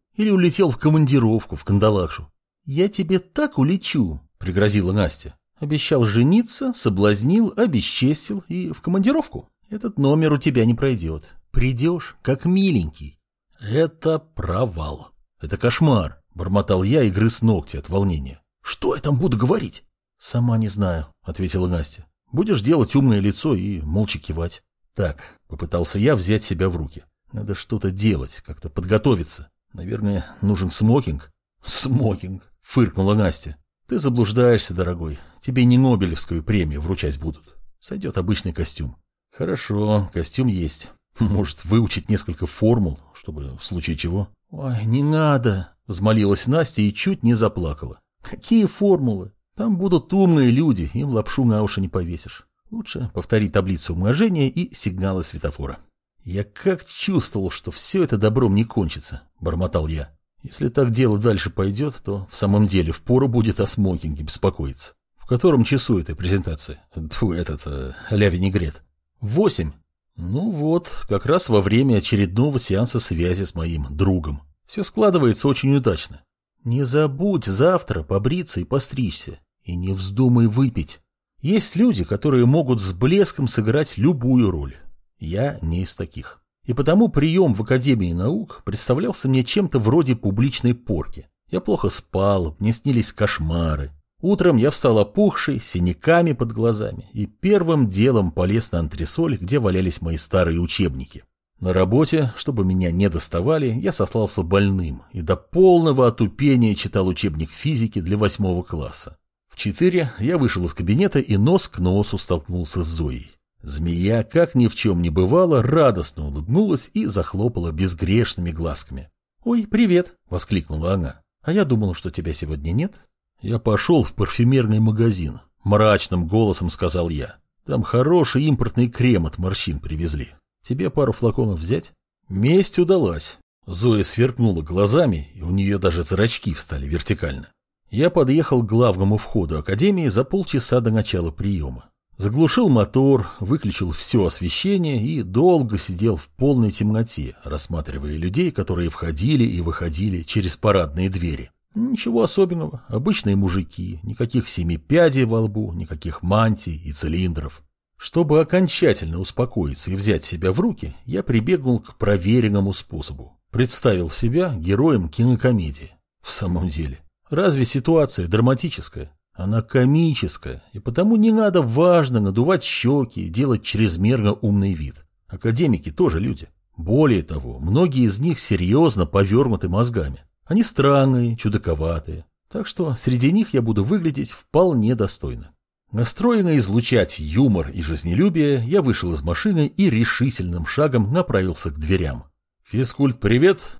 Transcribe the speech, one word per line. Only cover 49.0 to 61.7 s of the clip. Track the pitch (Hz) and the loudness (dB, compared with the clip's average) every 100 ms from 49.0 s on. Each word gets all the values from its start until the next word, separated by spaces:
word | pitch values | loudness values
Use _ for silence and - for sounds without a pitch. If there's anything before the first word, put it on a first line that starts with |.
| 127 101 95 - _ - | 2 -4 -8 -18 _ -6
Там | 226 185 | -4 -2
будут | 190 175 - | 2 0 2
умные | 190 190 160 123 | 2 4 6 6
люди, | 123 160 101 78 | 4 4 0 -2
им | 117 143 | -4 -2
лапшу | 113 104 - | -2 -2 0
на | 123 107 | 2 2
уши | 104 - | 0 -2
не | 95 | -4
повесишь. | 95 85 85 - - _ _ _ | -4 -6 -8 -14 -20 _ _ _
Лучше | 226 - - 120 | -12 -10 -8 -8
повтори | - - 110 104 | -8 -2 0 0
таблицу | 104 95 87 - | 0 -2 -2 -4
умножения | 85 98 139 220 170 135 | -2 0 2 2 2 0
и | - 180 | -2 -6
сигналы | - 107 92 95 95 | -6 -6 -4 -4 -4
светофора». | 82 82 82 - 69 - - _ _ _ | -6 -6 -8 -8 -10 -12 -18 _ _ _
«Я | - 92 | -10 -8
как | 104 - 190 180 - | -8 -6 -4 -4 -6
чувствовал, | - - 190 - 110 92 | -8 -2 -2 -2 -4 -6
что | - - | -6 -12
всё | - - 190 | -10 -4 -2
это | 170 107 | 0 2
добром | 107 113 120 | 2 2 2
не | 98 | 2
кончится», | 113 - 85 - - 73 - - | 0 -2 -4 -4 -12 -14 -16 -10
бормотал | 80 82 90 82 78 | -6 -4 -2 -2 -4
я. | 78 71 _ _ _ | -6 -10 _ _ _
«Если | 131 - 143 | -16 -6 -2
так | 135 127 | 0 0
дело | 113 127 104 | 2 2 2
дальше | 117 98 - | 2 0 -2
пойдёт, | - 98 | -4 -2